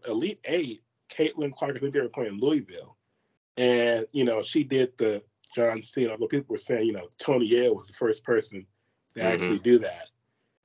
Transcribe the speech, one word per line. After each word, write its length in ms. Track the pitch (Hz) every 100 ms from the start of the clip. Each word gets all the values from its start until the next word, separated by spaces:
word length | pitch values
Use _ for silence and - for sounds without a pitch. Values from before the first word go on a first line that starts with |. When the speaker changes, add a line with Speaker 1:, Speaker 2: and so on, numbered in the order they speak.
| 123
Speaker 1:
Elite 320 | 110 175 208 135
Eight, 380 | 170 143 107 _ _ -
Caitlin 440 | - - - 143
Clark, 240 | 139 143 127
I 20 |
think 140 | 139
they 80 | 139
were 80 | 120
playing 300 | - 113 101
Louisville. 580 | 131 151 107 - - _ _ _ _ _ _ -
And, 480 | 127 120 120 117 110
you 120 | 143
know, 180 | 123 110
she 200 | 104 160
did 340 | 135 135 127 -
the 240 | 113 104 - _ _ -
John 260 | 117 110
Cena, 280 | 107 - 120
although 160 | 110 113
people 260 | 143 135
were 40 | 110
saying, 260 | - 120 113
you 80 |
know, 160 | 101 87 -
Tony 280 | - 131 113
Yeo 280 | 120 123
was 140 | 101 -
the 60 |
first 300 | - 120 107
person 420 | - 113 - 98 95 _ _ _ _ 113
to 60 |
Speaker 2:
Mm-hmm. 120 | 110
Speaker 1:
actually 260 | 107 90 101
do 200 | 107 120
that. 300 | 98 87 - _ _ _ _ _